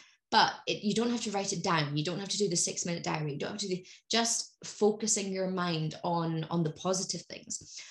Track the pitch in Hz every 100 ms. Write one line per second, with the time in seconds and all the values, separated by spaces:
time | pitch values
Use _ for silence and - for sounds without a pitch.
0 | - _ _ 220 180 - - 170 208 202
1 | 240 240 220 196 196 175 185 165 143 147
2 | 156 175 196 196 202 170 - - 180 170
3 | 175 160 151 139 - 208 202 180 - -
4 | - 226 233 - - _ - - 208 214
5 | 220 208 196 190 185 185 175 160 156 -
6 | 175 170 165 160 156 170 156 - 180 185
7 | 190 170 - - - - - - -